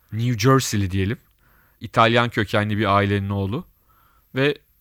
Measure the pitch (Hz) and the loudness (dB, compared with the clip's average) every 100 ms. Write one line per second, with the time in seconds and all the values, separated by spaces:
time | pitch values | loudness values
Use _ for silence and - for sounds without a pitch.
0 | _ 110 120 120 120 135 - 107 98 95 | _ -4 -4 0 2 2 2 -2 -2 -2
1 | 95 113 _ _ _ _ _ _ 110 - | -2 -4 _ _ _ _ _ _ -6 2
2 | 113 117 120 117 104 110 104 104 107 101 | 4 4 0 -2 -2 0 -2 -2 2 2
3 | 101 101 98 101 98 123 - _ _ _ | 2 0 -2 -4 -4 -6 -10 _ _ _
4 | _ _ _ 127 139 143 _ _ | _ _ _ -2 -2 -2 _ _